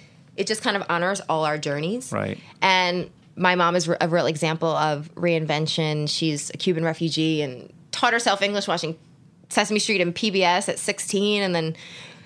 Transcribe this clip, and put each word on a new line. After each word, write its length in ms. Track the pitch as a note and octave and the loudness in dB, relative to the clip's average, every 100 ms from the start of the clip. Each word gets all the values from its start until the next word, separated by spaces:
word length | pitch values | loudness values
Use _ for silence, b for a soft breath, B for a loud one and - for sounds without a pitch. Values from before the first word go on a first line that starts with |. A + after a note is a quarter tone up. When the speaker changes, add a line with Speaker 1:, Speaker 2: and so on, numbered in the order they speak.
| B B B - | B B B -6
Speaker 1:
it 100 | G3 | -4
just 140 | G#3+ | -2
kind 160 | A#3+ G3+ | -2 -2
of 60 | - | -2
honors 300 | E3+ F3+ G3 - | -2 0 -2 -2
all 160 | D#3+ | 0
our 140 | D#3 D3+ | 0 -2
journeys. 520 | D3 C#3+ E3 A#3 - | -2 -2 -2 -4 -4
Speaker 2:
Right. 300 | G#2+ G2+ - B B | -4 -4 -6 B B
Speaker 1:
And 480 | F#3+ F#3 F3+ F3+ - - - - | 4 4 4 0 -4 -12 -18 0
my 200 | F3+ F3+ | 2 6
mom 200 | E3+ F3+ | 4 4
is 140 | E3 E3+ | 0 0
a 80 | E3+ | 2
real 180 | E3+ C3+ | 2 2
example 440 | D#3 D#3+ D#3+ E3 | 0 0 0 0
of 440 | D3 D#3 D3 D#3 - | 2 0 0 -6 -2
reinvention. 920 | F3 D#3+ D#3 D3+ D#3+ - D#3 D3+ D3 | 0 0 0 0 0 0 0 0 -2
She's 400 | - D#3+ D3 - | 0 -2 -2 -6
a 60 | - | -4
Cuban 280 | F#3+ D#3+ E3 | -2 0 -2
refugee 560 | D#3+ E3 D3+ D#3+ D#3 | -2 -2 0 0 0
and 280 | C#3+ B2 - - - | -2 -6 -16 -20 -12
taught 220 | - B3 | 0 2
herself 280 | A#3 A#3 G3 | 4 2 2
English 240 | G3+ G3+ G3+ | 0 -2 -2
washing 300 | E3+ D#3 E3 - - - _ - - | -2 -4 -8 -14 -20 -20 _ -4 0
Sesame 240 | G#3 G#3+ | 2 0
Street 220 | - G3 | 2 2
and 120 | F3 | 2
P 160 | E3+ A3 | 0 0
B 120 | F#3+ | 2
S 260 | F3 F3+ - | 4 2 0
at 80 | - | -4
sixteen, 640 | - G3 - G3 G#3 G#3 | -4 -4 -2 0 0 2
and 120 | G3 E3+ | 2 0
then, 200 | D#3+ D#3+ B B B B | -2 -6 B B B B